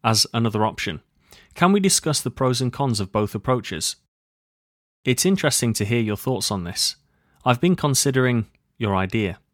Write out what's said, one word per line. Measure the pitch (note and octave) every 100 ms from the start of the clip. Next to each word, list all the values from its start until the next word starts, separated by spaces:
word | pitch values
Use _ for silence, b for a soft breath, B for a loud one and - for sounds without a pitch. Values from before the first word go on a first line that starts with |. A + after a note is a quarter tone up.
as | A#2+ A2 -
another | A#2 A2+ G#2+ G#2+
option. | - - - _ _ b b b -
Can | F3
we | G3+
discuss | F#3+ - - C#3+
the | -
pros | - C3 B2
and | B2+
cons | - C#3 G#2+
of | G2
both | G#2+ G#2
approaches? | G#2+ A#2 B2+ G2+ E2 - - _ _ _ _ _ _ _ _ _ _ -
It's | B2+ F#3
interesting | G3 D3+ - A#2+
to | A2 G#2
hear | A#2+
your | A2 G#2
thoughts | - B2+ -
on | G2+ F2
this. | - - - _ _ _ _ -
I've | A#2+
been | F3 F3+
considering | D3+ C3+ C#3+ C3+ B2+ A#2+ G#2+ _ _ _
your | A2
idea | F#2+ F#2+ A2+ G2+ E2+ _